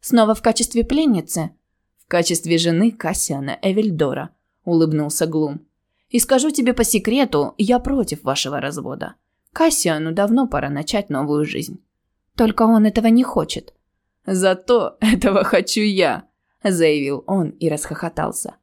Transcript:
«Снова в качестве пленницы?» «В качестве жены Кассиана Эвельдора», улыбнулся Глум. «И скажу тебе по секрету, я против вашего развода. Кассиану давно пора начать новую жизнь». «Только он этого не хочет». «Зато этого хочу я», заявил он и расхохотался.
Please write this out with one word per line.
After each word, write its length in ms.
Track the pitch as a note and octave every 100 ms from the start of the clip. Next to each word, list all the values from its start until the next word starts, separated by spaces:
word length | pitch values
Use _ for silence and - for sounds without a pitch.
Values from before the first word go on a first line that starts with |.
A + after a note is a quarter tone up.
«Снова 360 | - A#3 G#3+ A3
в 60 |
качестве 420 | - A3 A#3 A#3
пленницы?» 640 | A3+ C#4+ D#4 G3 D#3+ - D#3+ _ _ _ _ _
«В 80 | _
качестве 520 | F3 E3+ E3+ E3 E3
жены 340 | E3+ E3 A3+
Кассиана 680 | A3 E3 F#3+ - C#3 C#3 -
Эвельдора», 720 | G3 F#3+ A3 D#3+ D3 C3+ C#3 _ _ _
улыбнулся 640 | - E3+ D#3+ D#3 D3 - E3
Глум. 400 | D#3+ D3+ C#3+ _ _ _ _ _
«И 120 | A#3+
скажу 300 | - C4 D4+
тебе 220 | D4+ B3
по 120 | B3
секрету, 680 | A3+ G#3+ A3 B3 C4+ D3+ C#3+ -
я 220 | G#3 B3
против 420 | B3 C#4 G#3 D3+
вашего 380 | - C3+ C3 C#3
развода. 560 | C3+ D#3 - - - - _ _ _
Кассиану 600 | - E4 - F3 D#3 D#3+
давно 340 | E3+ G#3 A#3 B3+
пора 240 | D#3+ C#3
начать 400 | C#3+ D3+ G#3 -
новую 340 | C#3+ D3 D3
жизнь». 380 | D3+ - - - _ _ _ _ _ -
«Только 260 | A3+ G#3+
он 240 | A3+ A3+ G#3+
этого 220 | G#3 A3+
не 160 | A#3
хочет». 500 | B3+ - - - - _ _ _ _ _
«Зато 720 | - F#3+ F#3+ F#3 - A#3+ E3+ -
этого 420 | A3 G#3 A#3 G3
хочу 380 | - F#3 - -
я», 480 | G#3+ F#3+ E3 A#2 - _ _ _
заявил 640 | G#3 F3+ D#3+ D3+ C#3 C#3 -
он 240 | G3 D#3+
и 180 | - E3
расхохотался. 880 | D3+ - D3+ E3 - E3 - - -